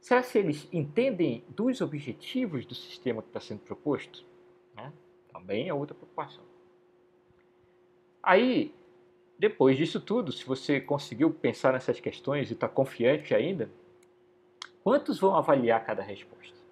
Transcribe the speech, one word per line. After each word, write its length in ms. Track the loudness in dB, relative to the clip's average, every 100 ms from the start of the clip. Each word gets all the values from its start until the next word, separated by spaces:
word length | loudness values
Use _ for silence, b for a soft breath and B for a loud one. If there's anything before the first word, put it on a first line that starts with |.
Será 220 | 2 2
se 160 | 4 0
eles 300 | 2 -2 -4
entendem 720 | -6 -2 0 0 2 -2 -2 -8
dos 320 | -4 -2 -2
objetivos 840 | -4 -6 -10 -12 -8 -6 -4 -4 -8
do 80 | -14
sistema 440 | -16 -8 -4 -4
que 100 | -6
tá 100 | -12
sendo 220 | -10 -14
proposto, 640 | -12 -8 -4 -4 -6 -18 -20 -20 _ _ _ -18
né? 160 | -16 -18 _ _ _
Também 360 | -20 -4 -4 -2
é 60 |
outra 200 | -4 -6 -10
preocupação. 480 | -14 -10 -10 -12 -20 -20 _ _ _ _ _ _ _ _ _ _ _ _ _ _ _ _
Aí, 500 | 4 6 6 2 -2 -6 -20 _ _ _ _ _
depois 380 | -2 4 4 4
disso 240 | 0 -4
tudo, 320 | -2 -2 -2
se 140 | -8 -6
você 340 | -6 0 -2
conseguiu 500 | 0 -6 -4 2 2
pensar 420 | 2 -2 2 2
nessas 260 | 2 0 -2
questões 500 | -4 -8 -4 -2 -2
e 40 |
tá 120 | -4 -2
confiante 680 | 0 -2 2 2 2 2
ainda, 360 | 2 2 -2 -6 -10 -20 _ _ _ _ _ _ _ -20 _
quantos 360 | 0 0 0 2
vão 180 | 4 4
avaliar 480 | 4 4 6 2
cada 180 | 2 -6
resposta? 540 | -6 -10 -14 -20 -20 -20 -20